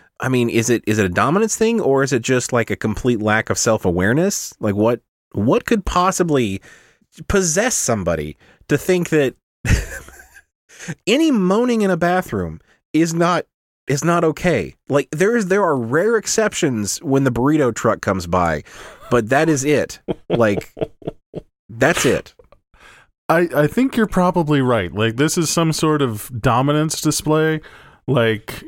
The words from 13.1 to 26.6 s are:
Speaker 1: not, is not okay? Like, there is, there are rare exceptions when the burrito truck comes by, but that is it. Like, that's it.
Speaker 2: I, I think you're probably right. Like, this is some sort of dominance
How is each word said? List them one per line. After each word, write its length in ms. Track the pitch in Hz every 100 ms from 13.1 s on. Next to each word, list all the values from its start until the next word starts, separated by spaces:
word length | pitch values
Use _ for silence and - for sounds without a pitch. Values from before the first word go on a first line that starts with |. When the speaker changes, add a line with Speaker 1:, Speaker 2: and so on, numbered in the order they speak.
Speaker 1:
not, 320 | 170 170 170 - _ _ _ -
is 160 | 139
not 200 | 165 170
okay? 500 | 160 147 180 123 67 - -
Like, 220 | 143 -
there 240 | 156 202 240
is, 120 | 180
there 160 | 196
are 140 | 180 135
rare 400 | 113 147 214 226
exceptions 800 | - - 208 - 151 113 101 -
when 220 | - 135 135
the 60 |
burrito 440 | 117 135 156 127 -
truck 260 | 113 101
comes 240 | 107 95 87
by, 380 | 90 85 78 - - - - -
but 180 | 120 110
that 200 | 139 160
is 140 | 139
it. 360 | 143 135 - - - - -
Like, 440 | 117 110 98 - - - - - - _ - - _ -
that's 360 | 113 135 - 131
it. 280 | 82 - _ - _ _ _ - - _ _ -
Speaker 2:
I, 200 | 165 175 135
I 120 | 151
think 280 | 233 262 240
you're 120 | 208
probably 540 | 185 180 175 151 143
right. 300 | 123 117 87
Like, 260 | 95 113 113
this 200 | 156 180
is 120 | 156
some 200 | 170 165
sort 280 | 151 156 151
of 300 | 131 107 - 120
dominance 580 | 131 117